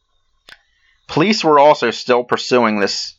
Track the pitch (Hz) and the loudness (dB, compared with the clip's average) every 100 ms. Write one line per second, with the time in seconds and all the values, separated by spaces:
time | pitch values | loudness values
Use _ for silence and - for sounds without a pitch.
0 | _ _ _ _ - - _ _ _ _ | _ _ _ _ -20 -20 _ _ _ _
1 | - 143 196 214 160 147 147 143 117 107 | -8 -2 -2 0 2 4 4 4 -2 -6
2 | - 123 120 110 - 127 113 104 98 - | -2 -2 -2 -6 0 0 0 0 -4 -4
3 | - | -10